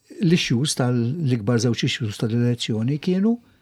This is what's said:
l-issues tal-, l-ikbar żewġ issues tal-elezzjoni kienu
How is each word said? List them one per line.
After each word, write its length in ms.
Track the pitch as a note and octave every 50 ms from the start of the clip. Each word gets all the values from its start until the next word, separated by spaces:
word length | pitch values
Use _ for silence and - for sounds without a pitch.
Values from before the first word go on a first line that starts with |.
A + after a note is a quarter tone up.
| _ - - - A3+
l-issues 520 | D#3+ F3 F3+ - - C3+ A#2 C#3+ D3 -
tal-, 180 | - C3 B2 B2 B2 A#2 A#2 C#3+ F3+ E3
l-ikbar 320 | C3 B2+ A#2 G2+ A2 B2 A#2
żewġ 260 | G#2+ B2 A2+ - -
issues 320 | C3 - - A#2+ G#2 G2+ -
tal-elezzjoni 800 | - A2 A2 A#2+ A#2+ A#2+ A#2+ A#2 - - A#2 G#2+ A2+ B2 C#3+ D3+
kienu 380 | - F#3 F3+ F#3+ G3 A3+ A#3 A#3+ - _ _ _